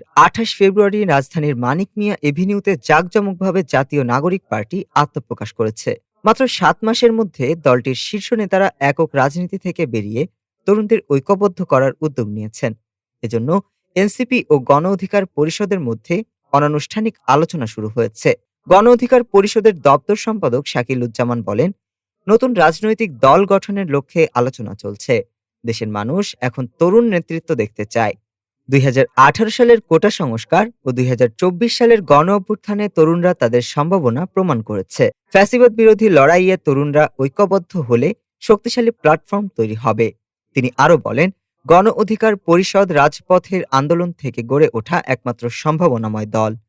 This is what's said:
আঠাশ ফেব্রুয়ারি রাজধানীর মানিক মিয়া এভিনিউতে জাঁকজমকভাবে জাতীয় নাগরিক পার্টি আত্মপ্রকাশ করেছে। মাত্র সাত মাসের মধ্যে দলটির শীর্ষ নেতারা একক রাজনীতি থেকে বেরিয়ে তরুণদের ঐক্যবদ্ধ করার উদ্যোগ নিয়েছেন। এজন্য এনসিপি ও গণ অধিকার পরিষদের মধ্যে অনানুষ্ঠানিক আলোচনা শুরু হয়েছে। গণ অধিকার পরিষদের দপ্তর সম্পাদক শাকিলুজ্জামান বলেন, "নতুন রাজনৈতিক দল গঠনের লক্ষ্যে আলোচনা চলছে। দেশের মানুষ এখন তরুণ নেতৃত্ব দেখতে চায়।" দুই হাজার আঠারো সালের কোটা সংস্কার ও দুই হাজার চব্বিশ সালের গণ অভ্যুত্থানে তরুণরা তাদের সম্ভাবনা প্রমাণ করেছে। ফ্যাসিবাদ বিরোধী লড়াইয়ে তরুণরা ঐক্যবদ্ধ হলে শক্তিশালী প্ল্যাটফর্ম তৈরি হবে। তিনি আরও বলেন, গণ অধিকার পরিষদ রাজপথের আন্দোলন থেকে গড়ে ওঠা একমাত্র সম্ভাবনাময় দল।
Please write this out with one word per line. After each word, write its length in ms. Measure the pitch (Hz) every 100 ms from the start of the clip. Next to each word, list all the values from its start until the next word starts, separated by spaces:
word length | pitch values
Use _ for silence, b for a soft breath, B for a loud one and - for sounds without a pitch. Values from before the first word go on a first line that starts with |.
| - -
আঠাশ 420 | 175 - 226 -
ফেব্রুয়ারি 480 | 196 196 202 208 196
রাজধানীর 500 | 139 131 170 147 123
মানিক 340 | 123 160 196 214
মিয়া 180 | 208 196
এভিনিউতে 560 | 147 143 190 202 202 170
জাঁকজমকভাবে 800 | - 156 180 220 202 175 190 180
জাতীয় 400 | 151 135 135 147
নাগরিক 400 | 123 123 165 190 -
পার্টি 360 | 107 110 190 -
আত্মপ্রকাশ 600 | - 147 143 - 113 107
করেছে। 420 | - 113 110 - - _ _ -
মাত্র 220 | 240 262
সাত 300 | - 165 -
মাসের 300 | 220 233 240
মধ্যে 420 | 226 202 - 127 165
দলটির 400 | 143 123 127 127
শীর্ষ 380 | - 208 -
নেতারা 380 | 220 202 190 190 -
একক 300 | 139 143 160 139
রাজনীতি 420 | 139 160 180 190
থেকে 280 | 180 165 151
বেরিয়ে 420 | 113 101 113 175 _ _ _ -
তরুণদের 340 | 208 214 226 -
ঐক্যবদ্ধ 540 | 139 - 196 208 175
করার 280 | 180 131 135 -
উদ্যোগ 260 | 156 131 104
নিয়েছেন। 460 | 107 110 - 120 110 _ _ _ _
এজন্য 400 | 113 113 123 196 - _ _ 185
এনসিপি 480 | 196 - 247 247 -
ও 100 | 147
গণ 260 | 123 143 180
অধিকার 400 | 196 190 202 190
পরিষদের 540 | - 151 - 202 190
মধ্যে 440 | 127 110 - 175 - _ _
অনানুষ্ঠানিক 680 | 143 147 151 - 214 220 - -
আলোচনা 400 | 139 165 165 110
শুরু 200 | - 107
হয়েছে। 480 | 120 113 - 151 - _ _ -
গণ 180 | 185 226
অধিকার 360 | 240 247 254
পরিষদের 580 | 240 196 202 220 214 175
দপ্তর 340 | 139 143 - 208
সম্পাদক 520 | - 220 147 123 -
শাকিলুজ্জামান 760 | 131 117 131 120 113 120 120
বলেন, 280 | 101 104 180 - _ _ _ _ -
"নতুন 240 | 208 254
রাজনৈতিক 640 | 214 160 160 214 220 214 120
দল 280 | 135 165 196
গঠনের 460 | 196 - 202 180
লক্ষ্যে 360 | 139 - 170 156
আলোচনা 420 | 123 123 - 101 101
চলছে। 480 | 101 101 - 113 - _ _ _ 117
দেশের 220 | 113 107
মানুষ 480 | 104 110 180 202 -
এখন 260 | 127 - 123 -
তরুণ 300 | 170 220 240
নেতৃত্ব 460 | 175 - 165 - 135
দেখতে 300 | 104 - 107
চায়।" 280 | 117 107 - _ _ _ _ -
দুই 120 | 135
হাজার 240 | 135 127 131 -
আঠারো 340 | 139 175 220
সালের 320 | - 240 226
কোটা 280 | - 196 208
সংস্কার 580 | - 143 113 - 170 226 - 135
ও 60 |
দুই 180 | 123 127
হাজার 200 | 120 123 -
চব্বিশ 400 | 180 175 233 -
সালের 240 | 233 226
গণ 280 | 160 147 175
অভ্যুত্থানে 600 | 202 190 214 - 208 208
তরুণরা 440 | - 156 175 175
তাদের 280 | 175 117 123
সম্ভাবনা 640 | 117 - 156 190 127 123 180
প্রমাণ 360 | 190 185 120
করেছে। 500 | 107 104 - - 120 - _
ফ্যাসিবাদ 440 | 190 202 247 247
বিরোধী 360 | 220 220 208 220
লড়াইয়ে 480 | 151 139 180 185 185
তরুণরা 520 | - 139 147 147 151 -
ঐক্যবদ্ধ 580 | 135 - 196 196 175 180
হলে 360 | 120 120 151 - _ _
শক্তিশালী 520 | - 214 233 254 233
প্ল্যাটফর্ম 560 | - 151 160 - 202 202
তৈরি 260 | - 110
হবে। 400 | 110 120 107 113 - _ _ _
তিনি 160 | - 127 -
আরও 200 | 151 156
বলেন, 320 | - 113 185 - _ _ -
গণ 200 | 175 208
অধিকার 480 | - 214 220 220 202
পরিষদ 560 | - 170 190 196 196
রাজপথের 720 | 147 147 - - 185 - 185 -
আন্দোলন 400 | 135 147 170 175
থেকে 320 | - 131 117
গড়ে 260 | 117 139 156
ওঠা 300 | 113 - 170 -
একমাত্র 440 | 131 127 - 120
সম্ভাবনাময় 760 | - 156 156 175 117 110 107 107
দল। 300 | 110 110 110